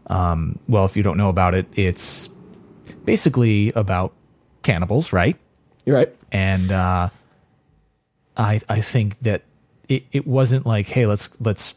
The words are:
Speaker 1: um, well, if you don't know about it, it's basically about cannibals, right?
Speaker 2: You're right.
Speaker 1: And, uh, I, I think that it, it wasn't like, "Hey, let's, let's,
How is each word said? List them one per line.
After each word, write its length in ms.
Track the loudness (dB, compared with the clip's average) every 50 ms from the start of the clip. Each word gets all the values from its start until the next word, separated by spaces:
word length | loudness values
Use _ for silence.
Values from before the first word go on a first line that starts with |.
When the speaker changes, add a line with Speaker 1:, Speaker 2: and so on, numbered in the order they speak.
| -10 -4
Speaker 1:
um, 520 | -2 0 0 0 0 -2 -2 -4 -6 -6 -2 0
well, 160 | 2 2 2
if 120 | 2 2 0
you 60 | 0
don't 120 | 0 2 2
know 120 | 2 2
about 240 | 2 2 2 2 2
it, 120 | 0 -2 -4 -4 -2
it's 520 | -2 -2 -2 -4 -6 -8 -8 -10 -10 -14 -16 -20 -20 -20 -20 -20 -20 -20 -20 -20 -20 -20 -18 -8 -2
basically 680 | -2 0 0 0 0 2 2 2 4 4 2 2 0 0
about 380 | -2 -2 0 0 -2 -2 -4 -6 _ _ _ _ _ _ _ _ _ -4
cannibals, 500 | -2 -2 0 0 0 0 -2 -2 0 0
right? 240 | 2 2 2 0 -4 _ _ _ _ _ _ _ _ -2
Speaker 2:
You're 100 | 0 2
right. 180 | 2 2 0 -2 _ _ -6 -2
Speaker 1:
And, 380 | 0 0 2 0 0 0 0 0
uh, 360 | 0 0 0 0 0 -2 -2 -6 -10 _ _ _ _ _ _ _ _ _ _ _ _ _ _ _ _ _ _ _ _ _ _ -6
I, 240 | -2 0 0 0 0 -2 -2
I 140 | -4 -4
think 360 | -2 -2 0 0 0 -2 -4 -4
that 220 | -4 -2 -2 -4 _ _ _ _ _ _ _ _ _ -4
it, 140 | -4 -4 -4 _
it 140 | -6 -6 -4 0
wasn't 380 | 0 2 2 2 2 0 0
like, 220 | 0 0 0 -2 -2
"Hey, 180 | 0 0 2
let's, 300 | 2 2 -2 -4 -8 -10 -6
let's, 340 | -4 -4 -4 -4 -6 -10 -12